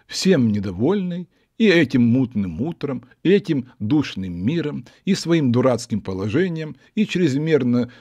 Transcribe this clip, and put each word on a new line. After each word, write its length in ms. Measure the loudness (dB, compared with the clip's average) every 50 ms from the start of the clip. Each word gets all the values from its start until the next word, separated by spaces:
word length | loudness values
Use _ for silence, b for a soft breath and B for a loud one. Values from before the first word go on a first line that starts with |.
| b b
всем 440 | -8 -2 2 2 4 4 4 2
недовольный, 760 | 2 0 -2 -4 -4 -2 0 0 0 0 -2 -4 -6 -8 -10 _ _ _ _ _ _ 0
и 100 | 2 4
этим 360 | 4 4 4 4 2 2 4
мутным 580 | 4 4 2 2 0 -2 -4 -4 -4 -4 -6
утром, 440 | -6 -6 -6 -8 -8 -8 -8 -8 -10 b b b 0
и 60 | 2
этим 420 | 2 2 2 0 -4 -4 -4 -8 -10 -8
душным 540 | -2 0 2 2 0 0 -4 -8 -8 -8 -6
миром, 520 | -4 -2 -2 -2 -2 -4 -6 -8 -10 -12 b b b b
и 100 | -2 -2
своим 360 | -2 0 0 2 2 2 2
дурацким 500 | 2 2 2 2 0 0 -4 -4 -6 -6
положением, 760 | -6 -6 -6 -6 -4 -2 0 0 0 -2 -4 -6 -10 -10 -14 b b b b
и 100 | -2 -2
чрезмерно 840 | -2 0 0 0 0 0 0 0 2 2 2 2 2 0 0 0 -4 B B